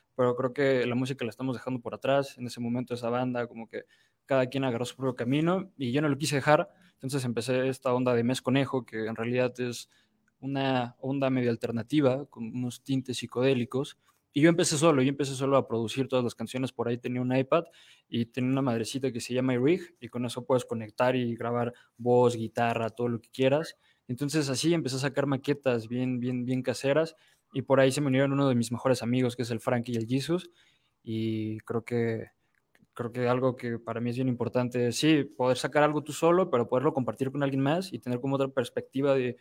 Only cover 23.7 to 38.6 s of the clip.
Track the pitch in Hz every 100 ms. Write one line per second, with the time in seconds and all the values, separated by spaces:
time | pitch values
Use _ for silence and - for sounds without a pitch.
23.7 | - _ _ - 123 143 151 135 127 156
24.7 | 170 135 131 143 143 139 135 - 139 135
25.7 | 120 110 123 127 127 123 127 123 127 123
26.7 | 120 135 143 160 - _ _ _ 139 -
27.7 | 135 135 131 147 131 139 139 139 120 117
28.7 | 120 131 127 117 127 123 117 117 117 -
29.7 | 123 117 117 113 131 135 175 - _ _
30.7 | _ _ _ - 110 113 110 110 110 -
31.7 | 113 107 120 117 113 110 _ _ _ _
32.7 | _ _ - 120 120 123 127 131 127 120
33.7 | 117 - 113 120 120 131 117 113 127 123
34.7 | 123 120 113 151 156 135 - 127 127 147
35.7 | 135 151 151 147 139 165 175 180 127 117
36.7 | 127 143 151 117 - 135 139 139 135 139
37.7 | 165 190 123 123 123 135 135 135 135